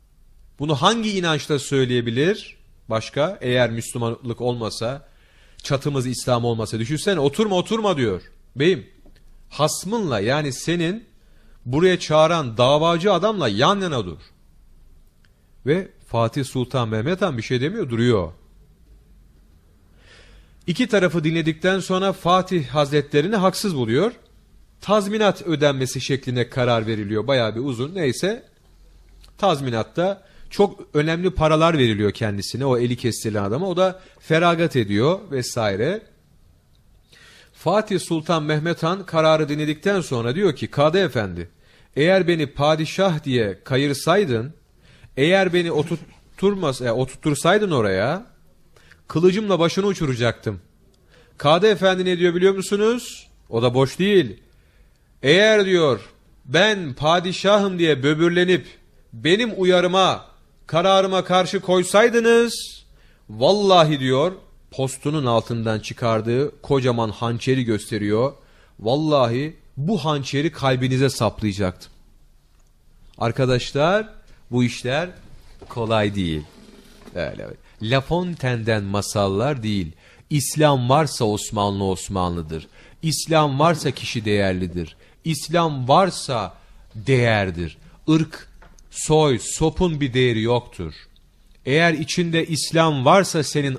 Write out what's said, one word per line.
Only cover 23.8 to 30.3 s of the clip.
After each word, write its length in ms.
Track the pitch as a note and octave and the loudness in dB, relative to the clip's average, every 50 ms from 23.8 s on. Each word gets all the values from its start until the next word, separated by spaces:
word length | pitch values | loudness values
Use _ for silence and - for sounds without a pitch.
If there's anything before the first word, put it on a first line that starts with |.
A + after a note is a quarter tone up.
| A#2+ A2 A#2 C#3+ G3 A#3+ - - _ _ _ - _ _ - - - _ _ _ | -2 0 2 2 0 0 -4 -8 _ _ _ -20 _ _ -20 -20 -20 _ _ _
Tazminat 600 | - - G#3 G#3+ G3 G3+ G#3+ A3 G#3+ G3 F3+ - | -2 0 2 2 2 0 0 2 2 2 2 0
ödenmesi 600 | - F3 D#3 C#3 D3 C#3+ C3+ C3 C3 B2 - C3 | -4 -4 0 2 2 2 2 0 -4 -4 -4 -6
şekline 480 | - - C#3 A#2+ - C3 B2 B2 A2+ - | -4 -4 -4 -4 -2 -4 -2 -2 -2 -2
karar 380 | - C3+ B2 B2 A#2 A2+ A2 | -2 -2 0 2 2 0 0
veriliyor. 400 | A2 A2+ G#2 G#2 G2 A2 G#2+ G#2 | -2 -4 -4 -4 -2 -4 -2 0
Bayağı 280 | C3+ C#3 B2+ A2+ A2 A2 | 0 0 2 0 0 -2
bir 40 | A#2 | -4
uzun, 360 | C3+ C#3+ B2 A2 C3 D#3 F#3+ | -6 -6 -4 -6 -6 -6 -4
neyse. 500 | F#3+ D#3 B2+ A2+ - F3 F#3+ A3+ B3+ - _ _ _ _ _ _ _ - - _ - _ - - - - - _ | -2 -2 -2 -2 -2 -4 -4 -4 -6 -10 _ _ _ _ _ _ _ -20 -20 _ -20 _ -20 -20 -20 -20 -20 _
Tazminatta 880 | - G#3 F#3+ E3 C#3 C#3 B2+ A#2 A2+ A2 - - E3 F3 G3 G3 G3 - _ | 0 0 2 2 0 -2 -4 -4 -4 -4 -4 -4 -2 -2 -2 -4 -6 -12 _